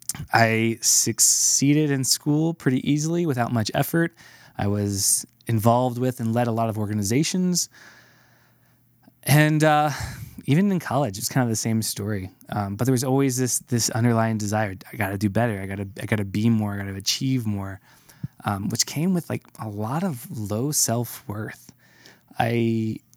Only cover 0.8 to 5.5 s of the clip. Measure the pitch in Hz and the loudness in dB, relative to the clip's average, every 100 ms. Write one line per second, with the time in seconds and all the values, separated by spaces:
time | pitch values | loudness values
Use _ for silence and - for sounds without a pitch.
0.8 | - - - 113 - - - - 143 147 | 0 2 2 2 2 2 2 2 4 4
1.8 | 151 139 131 - - 147 160 170 - 127 | 2 0 0 -2 2 2 2 0 0 0
2.8 | - 147 156 170 170 127 117 120 104 147 | 2 0 0 -2 0 0 0 0 0 0
3.8 | 143 170 165 _ - - - - 104 104 | 0 0 0 _ -20 -20 -18 -4 -2 0
4.8 | 101 101 95 - - _ - | -2 -2 0 -2 -4 _ -2